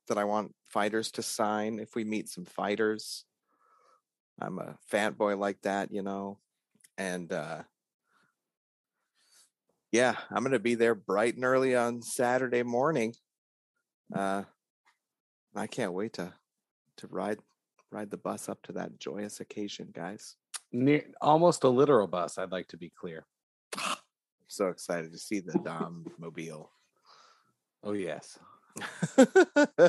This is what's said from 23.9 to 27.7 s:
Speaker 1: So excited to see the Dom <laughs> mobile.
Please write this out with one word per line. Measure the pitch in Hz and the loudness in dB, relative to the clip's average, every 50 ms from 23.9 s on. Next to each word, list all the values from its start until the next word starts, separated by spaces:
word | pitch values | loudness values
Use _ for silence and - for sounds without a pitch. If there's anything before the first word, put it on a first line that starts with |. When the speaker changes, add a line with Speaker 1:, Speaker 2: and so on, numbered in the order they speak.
| - - - _ _ _ _ _ _ _ _ - - | -6 -6 -10 _ _ _ _ _ _ _ _ -14 -4
Speaker 1:
So | - 101 | -2 -2
excited | 92 85 - - - 90 85 80 80 85 | -2 -2 -4 -6 -4 -4 -4 -4 -8 -12
to | 82 | -14
see | - - 107 101 | -8 -4 -4 -4
the | 87 90 78 92 | -4 -2 -2 -2
Dom | - 80 80 80 82 85 85 85 80 80 - | -2 -2 -6 -6 -6 -8 -8 -12 -14 -14 -14
<laughs> | - | -12
mobile. | 85 82 78 85 80 82 78 78 78 - _ _ _ _ _ _ _ _ - - - - _ _ _ _ _ _ _ _ | -14 -12 -10 -10 -10 -10 -10 -14 -16 -18 _ _ _ _ _ _ _ _ -20 -20 -20 -20 _ _ _ _ _ _ _ _